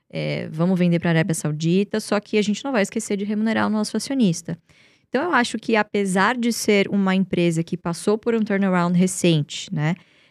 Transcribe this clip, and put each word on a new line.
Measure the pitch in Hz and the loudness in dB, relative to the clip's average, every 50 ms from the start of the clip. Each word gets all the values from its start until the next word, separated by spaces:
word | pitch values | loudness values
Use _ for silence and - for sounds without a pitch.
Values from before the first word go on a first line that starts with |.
| _ _ | _ _
é, | - 156 151 151 147 - - 170 | -10 -6 -6 -4 -4 -6 -6 -6
vamos | 160 156 170 185 190 175 | -4 -2 0 2 2 2
vender | 180 175 170 170 | 4 4 2 2
pra | - 175 | 2 2
Arábia | 165 160 160 196 165 | 2 2 2 0 -2
Saudita, | - - 151 151 151 160 165 175 190 202 202 - 220 | -2 -4 -4 -4 -2 0 2 2 2 2 0 -2 -6
só | - - 214 208 | -4 -2 -2 -4
que | 208 - - 208 | -2 -2 0 0
a | |
gente | 202 208 208 - - | 0 0 -2 -2 -4
não | 277 | -2
vai | 269 220 | 0 0
esquecer | 196 - - 226 - - 208 | 0 0 -2 -6 -6 -4 -4
de | 190 208 | -4 -4
remunerar | 202 214 208 220 226 220 214 214 208 | -4 -2 -2 -2 0 0 0 0 0
o | |
nosso | 214 214 214 214 - | 0 -2 -2 -2 -4
acionista." | 220 - - 277 269 233 185 165 - - - 165 - _ _ _ _ _ _ _ _ _ _ | -6 -4 -4 0 2 2 2 2 0 -4 -8 -10 -12 _ _ _ _ _ _ _ _ _ _
Então, | - 247 311 | -4 -2 -2
eu | 359 311 | 0 2
acho | 247 240 - - 220 | 2 0 0 -2 -6
que, | - - 220 | -4 0 0
apesar | 214 208 - - 202 202 190 180 196 190 214 254 | 0 0 0 -2 -2 -2 0 2 2 2 2 2
de | 247 233 240 | 0 0 -2
ser | 226 - - - 208 196 196 - | -2 0 0 2 2 2 2 2
uma | - 202 196 190 185 | 0 0 2 2 2
empresa | 190 190 - - 180 170 170 165 165 165 | 2 0 0 0 0 2 2 2 0 -2
que | - 180 170 | -4 -6 -6
passou | - 175 175 - - 208 208 220 | -6 -6 -8 -4 -2 0 0 0
por | - 240 233 | 0 -2 -2
um | 226 | 0
turnaround | 214 - 202 196 196 190 185 180 175 175 180 175 | 0 0 0 0 2 2 2 2 2 2 4 4
recente, | 185 185 - - - 175 165 151 143 - - - - - 190 | 2 2 2 0 2 2 2 2 0 -2 -6 -12 -10 -8 -4
né? | 156 147 156 180 - - _ _ _ _ _ | -2 -2 -2 -2 -4 -8 _ _ _ _ _